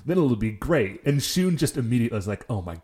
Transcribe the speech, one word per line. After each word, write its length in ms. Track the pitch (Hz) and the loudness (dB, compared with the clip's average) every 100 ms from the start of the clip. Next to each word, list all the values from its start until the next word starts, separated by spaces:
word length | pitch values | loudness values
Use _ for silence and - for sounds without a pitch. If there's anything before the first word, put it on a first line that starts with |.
| 139 | -2
then 100 | 185 | 2
it'll 180 | 139 110 | 2 2
be 160 | 110 | -2
great." 500 | 104 135 151 98 - 143 | -4 0 2 2 -2 0
And 180 | 143 | 0
Shun 340 | - 180 185 160 | 0 0 2 2
just 180 | 147 139 | 0 -2
immediately 440 | 117 123 117 107 | 0 0 0 -2
is 80 | 98 | -4
like, 180 | 101 - | -6 -4
"Oh 100 | 101 | -6
my 160 | 85 85 | -6 -12